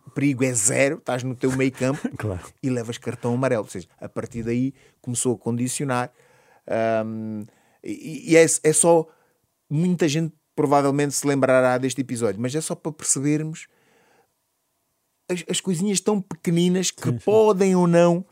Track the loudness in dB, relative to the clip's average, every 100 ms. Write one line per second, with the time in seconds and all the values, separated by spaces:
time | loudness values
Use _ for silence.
0 | -12 -2 -2 0 -2 0 0 2 2 0
1 | -4 -6 -4 -4 -2 0 -2 -2 -4 -2
2 | -6 -8 -6 -8 -10 -10 -6 -4 -6 -10
3 | -10 -6 -4 0 0 0 -4 -10 -14 -16
4 | -14 -10 -10 -8 -4 -2 -2 -6 _ _
5 | -10 -4 -2 -2 -4 -4 -4 -4 -4 -4
6 | -4 _ _ _ _ _ -6 -2 0 0
7 | -2 -8 -8 -10 -12 _ _ _ -12 -12
8 | -12 -10 4 6 6 4 2 2 4 4
9 | 2 _ _ _ _ _ -6 -2 0 2
10 | 0 0 -4 -6 _ -2 2 4 4 2
11 | 0 -2 -2 2 4 4 4 2 -2 -4
12 | -6 -2 -2 -2 -4 -4 -6 -8 -10 -8
13 | -4 -2 0 -2 -4 -10 -16 _ _ _
14 | _ _ _ _ _ _ _ _ _ _
15 | _ _ -8 -8 -6 -6 -4 -4 -2 -2
16 | 0 -2 -4 -8 -2 2 2 2 -2 -4
17 | -4 -2 2 4 4 4 4 4 4 6
18 | 6 4 -4